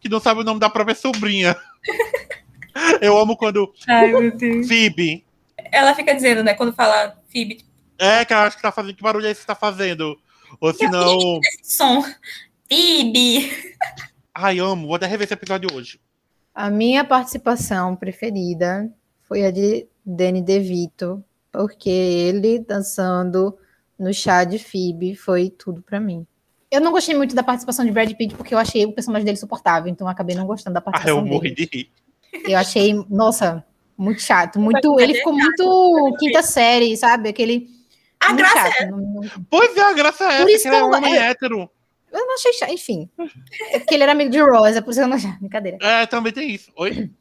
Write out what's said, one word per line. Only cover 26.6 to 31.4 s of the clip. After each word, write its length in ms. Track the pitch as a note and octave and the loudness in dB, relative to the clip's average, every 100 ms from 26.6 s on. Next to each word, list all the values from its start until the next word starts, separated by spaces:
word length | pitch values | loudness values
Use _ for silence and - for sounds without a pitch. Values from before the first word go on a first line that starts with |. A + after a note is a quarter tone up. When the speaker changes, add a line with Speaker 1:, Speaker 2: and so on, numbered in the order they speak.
| _ | _
Speaker 3:
Eu 100 | C4+ | 0
não 120 | E4 | 2
gostei 240 | F4 E4 D4+ | 0 0 0
muito 180 | C4+ | 0
da 80 | B3 | -2
participação 420 | B3 B3 - B3 | -2 -4 -4 -2
de 60 | A#3+ | 0
Brad 220 | G#3 A3 | 0 -2
Pitt, 220 | A3 A3 | -2 -8
porque 200 | - - | -8 -4
eu 40 | A3+ | -2
achei 260 | A3 A#3 | 0 0
o 80 | G#3+ | -2
personagem 320 | G#3+ A#3+ G#3+ | -2 -4 -2
dele 120 | G#3+ G3+ | -2 -4
insuportável, 540 | G#3 - - E3+ E3+ | -8 -6 -2 0 -2
então 160 | F3 F#3 | -8 -8
eu 40 | |
acabei 260 | F#3 F3+ F3+ | -6 -6 -6
não 100 | F#3+ | -6
gostando 280 | G#3 - | -8 -6
da 60 | F3 | -6
Speaker 1:
Ah, 20 | |
eu 20 | - | -4
Speaker 3:
participação 320 | E3 D#3+ D3 C#3+ | -4 0 0 0
Speaker 1:
morri 280 | C#3+ | -2